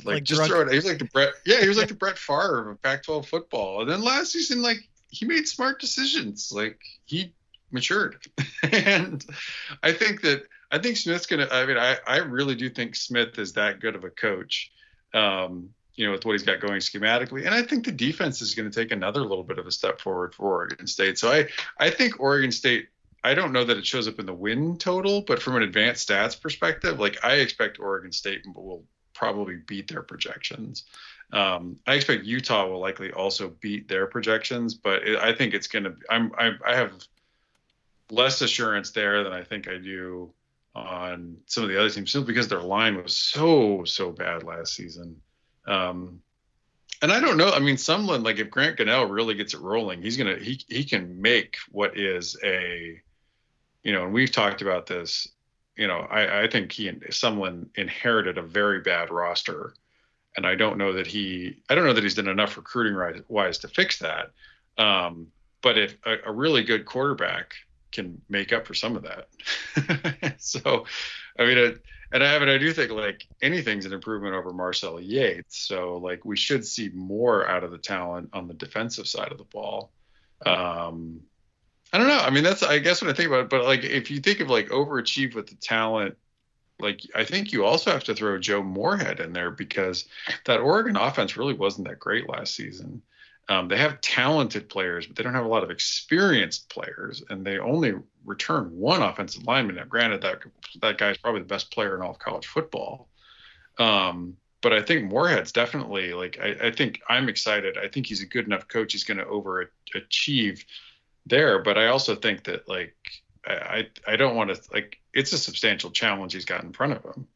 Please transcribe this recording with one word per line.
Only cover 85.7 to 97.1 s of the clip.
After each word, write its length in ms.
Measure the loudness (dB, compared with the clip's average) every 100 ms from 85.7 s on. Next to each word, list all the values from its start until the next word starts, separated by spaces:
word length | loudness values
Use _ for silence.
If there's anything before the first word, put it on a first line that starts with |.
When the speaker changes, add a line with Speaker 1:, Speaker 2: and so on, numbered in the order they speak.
| 0 2 2 -2 -6 _ _ _ _ _ -6
Speaker 1:
like, 220 | -4 -4 -6
I 100 | -4
think 280 | -2 -2 -2
you 120 | 2
also 260 | 4 4 4
have 140 | 0
to 100 | 0
throw 240 | -2 -2 -2
Joe 240 | 0 0
Moorhead 580 | 0 -2 0 0 -2 -4
in 120 | -6
there, 180 | -4 -4
because 560 | -6 -6 -2 -2 -2 -8 -10 -8 -6
that 160 | 2 2
Oregon 360 | 4 4 2 2
offense 400 | 2 2 -2 -2
really 180 | -2
wasn't 340 | 0 0 -2 -8
that 100 | -8
great 300 | -2 -2 -2
last 260 | -6 -6
season. 480 | -8 -10 -12 -14 -14 -18 _ -20 _ 0
Um, 200 | 0 2
they 100 | 2
have 220 | 2 2
talented 680 | 0 2 4 4 2 -2 -6
players, 380 | -2 -2 -2 -6
but 80 |
they 80 | -6
don't 120 | -4
have 100 | -2
a 40 | 2
lot 140 | 0
of 80 | 0
experienced 1000 | -2 -2 -2 2 4 6 6 2 -2 -10
players, 540 | -10 -10 -10 -10